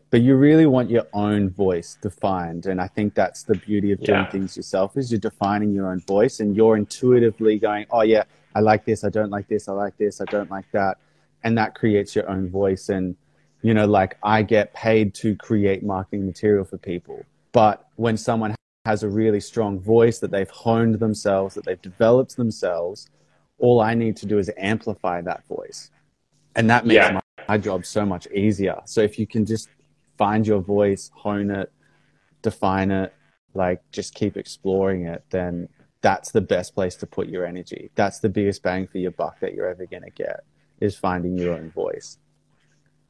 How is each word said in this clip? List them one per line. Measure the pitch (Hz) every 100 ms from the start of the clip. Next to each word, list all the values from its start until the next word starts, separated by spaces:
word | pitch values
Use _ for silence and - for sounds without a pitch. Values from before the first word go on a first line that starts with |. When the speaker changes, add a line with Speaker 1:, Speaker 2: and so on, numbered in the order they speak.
| -
Speaker 1:
But | 120
you | 123 135
really | 143 160 156
want | 131 117
your | 117 -
own | 104 104 104 98
voice | 92 95 87 - -
defined. | 104 - 98 92 85 85 92
And | 92
I | 90
think | - 104
that's | 107 92 -
the | - 98
beauty | - 104 101
of | 98
doing | - 98
Speaker 2:
Yeah. | 95
Speaker 1:
things | 98 95 -
yourself, | - 95 98 139
is | 123
you're | 113
defining | 107 - 101 104 104
your | 101 95
own | 92
voice | - 101 127 -
and | 107 101
you're | 110 110
intuitively | 104 - 127 123 117 - 110 107
going, | 107 104 104
"Oh | 117
yeah, | 110 110 - _ _
I | 107
like | 107 107
this. | - 107 104
I |
don't | 107 107
like | 101 98
this. | 104 -
I |
like | 98 101 -
this. | 104 -
I | 98
don't | 104 90
like | 95 -
that." | 107 98 - _ _ _ _
And | 113 113
that | 110
creates | - 113 101 101 107
your | 98
own | 95 92
voice. | 95 98 95 -
And, | 95 92 90 _ _ _ _
you | 113
know, | 107 104
like, | 101 95 -
I | 104 110
get | 101 110 98
paid | - 113 110 104 -
to | 113 98
create | - 110 101 95
marketing | 104 95 95 104 95
material | - 107 104 95
for | 92
people. | - 87 - - - _ _
But | 120 107 98 _ -
when | 113 110
someone | - 113 110 107 _ _ 110
has | 107
a | 107
really | 104 110 104
strong | - 120 107 98
voice | 95 113 117 -
that | 104
they've | 98 95
honed | - 117 113 117 107
themselves, | 110 104 104 95 95 -
that | -
they've | 92
developed | 95 - 113 127 127 -
themselves, | 117 - 95 85 87 104 - _ _ _ _ -
all | 123 120
I | 110
need | 117 113 104
to | 104
do | 104
is | 95 92
amplify | 98 110 - 98 90 87
that | 87 80 _
voice. | - 90 - - _ _ _ _ _ _ -
And | 110
that | 120 113
makes | 110
Speaker 2:
Yeah. | 95
Speaker 1:
my, | 92 - - -
my | 104
job | 101 92 -
so | 107 101
much | 90 -
easier. | 101 104 98 95 - -
So | -
if | 104 -
you | 107
can | 113 104
just | 110 - _ _ _ _ -
find | 101 110 107
your | 104
voice, | 90 101 104 98 -
hone | _ 104 101 101
it, | 98 - _ _ _ _ _ _ _
define | 110 - 98 95 98
it, | 95 95 - _ _ _
like, | 98 90 90 _
just | - - -
keep | 101 98
exploring | - - 95 95 95 92 85
it, | 82 -
then | 92 90 87 - _ _ _
that's | 101 95 -
the | 113
best | 92 92 90
place | - 92 -
to | 90
put | - 90
your | 92 87
energy. | 90 87 - - -
That's | 101 -
the | 110
biggest | 101 101 95
bang | 92 92 92
for | 95
your | 90
buck | 87 78 -
that | 92
you're | 95 92
ever | 90 92
gonna | 90 92
get, | - - - - _ _ _
is | 104 -
finding | 95 90 90 90
your | 87
own | 82 80
voice. | 90 - - - - _ _ _ _ _ _ _ _